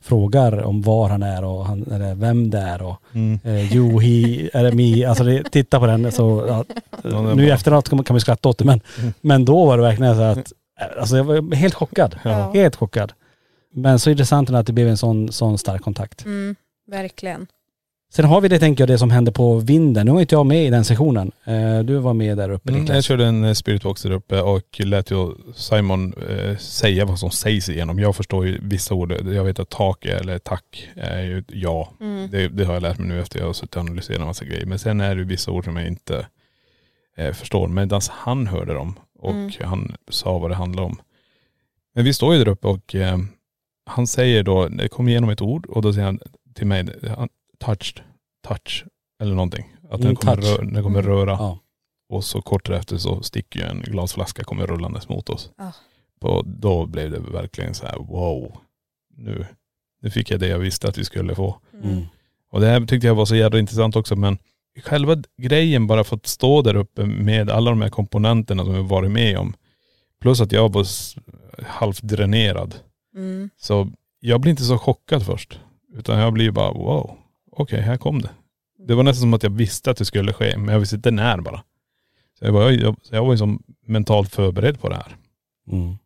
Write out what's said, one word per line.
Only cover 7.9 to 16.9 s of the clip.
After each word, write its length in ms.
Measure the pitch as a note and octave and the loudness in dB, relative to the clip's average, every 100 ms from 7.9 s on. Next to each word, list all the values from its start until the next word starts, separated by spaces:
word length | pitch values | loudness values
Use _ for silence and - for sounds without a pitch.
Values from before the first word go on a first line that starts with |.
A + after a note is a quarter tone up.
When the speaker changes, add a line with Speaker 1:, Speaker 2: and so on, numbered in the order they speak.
| C#3 | 0
Speaker 1:
man, 80 | |
kan 100 | C3+ | 2
man 60 | B2 | 2
skratta 280 | A2 A#2 - | 2 2 2
åt 100 | A#2+ | 4
det, 60 | |
men, 160 | B2 B2+ - - | 4 4 2 -6
Speaker 2:
Mm. 140 | A#2 G2+ | -6 -2
Speaker 1:
men 240 | D3+ C#3 | 4 4
då 220 | B2+ D#3 E3 | 6 6 6
var 100 | B2 | 6
det 60 | |
verkligen 320 | A#2+ G#2+ B2+ A2 | 4 4 4 4
så 60 | |
att, 300 | A2 A2 - - _ _ - - | 4 2 -4 -16 _ _ -10 -6
alltså 180 | A2 B2+ | 0 0
jag 80 | |
var 300 | C#3 D3+ D#3 | 2 0 0
helt 200 | C3+ F#3 | 2 2
chockad. 440 | - D#3+ - C3+ - | 0 -4 0 0 0
Speaker 3:
Ja. 260 | A#2 G#2+ G2 | -2 -2 0
Speaker 1:
Helt 220 | G#2 F#3 - | 4 4 2
chockad. 360 | G#2+ - G2+ - _ _ _ _ _ | -4 -2 -6 -8 _ _ _ _ _
Men 240 | C3+ C3 B2+ | -2 4 4
så 120 | D#3 | 4
intressant 400 | D3 C3 C#3+ B2+ | 2 4 2 4
att 160 | B2 G#2+ | 2 2
det 60 | |
blev 160 | A#2 A#2 | 2 2
en 80 | G#2+ | 2
sån, 360 | A#2 A2 A2 | 2 0 -2
sån 260 | A2 A2+ G#2 | -2 0 0
stark 240 | - F#2+ | -2 -4
kontakt. 420 | - G2 G2 - | -4 -6 -8 -10
Speaker 3:
Mm, 320 | G#2+ G2+ G2 G2+ _ _ | -10 -8 -8 -10 _ _
verkligen. 600 | _ | _